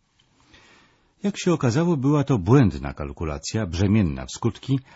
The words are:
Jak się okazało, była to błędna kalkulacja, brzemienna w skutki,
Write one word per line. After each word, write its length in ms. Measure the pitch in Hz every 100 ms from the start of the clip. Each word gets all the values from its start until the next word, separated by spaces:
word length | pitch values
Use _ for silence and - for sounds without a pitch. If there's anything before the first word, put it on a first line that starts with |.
| _ _ _ _ _ - _ _ _ _ _ _
Jak 160 | 202 -
się 140 | 185
okazało, 440 | 160 127 117 170 156
była 280 | 131 151
to 140 | 135 127
błędna 560 | 87 143 104 71 67
kalkulacja, 720 | 67 71 69 82 73 - 110 98
brzemienna 600 | 82 98 110 90 65 65
w 40 |
skutki, 500 | - 117 - - 131 -